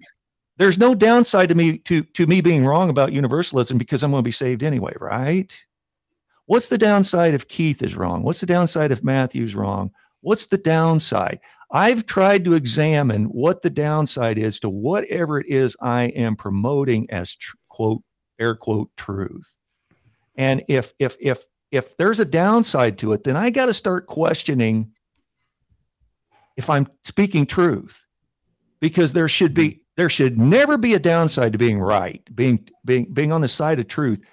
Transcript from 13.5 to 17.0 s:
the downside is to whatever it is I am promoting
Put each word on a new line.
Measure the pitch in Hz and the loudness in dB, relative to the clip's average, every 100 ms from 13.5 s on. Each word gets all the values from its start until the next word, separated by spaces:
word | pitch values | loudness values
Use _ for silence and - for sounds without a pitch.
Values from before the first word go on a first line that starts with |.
| 180 | 0
the | 131 | -4
downside | 151 147 151 147 - 113 107 | -2 -2 -2 -2 -2 -2 -2
is | 110 104 | -4 -4
to | 107 | -6
whatever | 98 120 202 - 175 160 147 | -6 -4 -4 -4 -6 -4 -4
it | - | -2
is | 139 131 - | 0 0 -2
I | 123 123 120 | -4 -2 -2
am | - 117 | -2 -4
promoting | 107 104 98 117 143 135 110 | -4 -4 -4 -2 -2 0 -2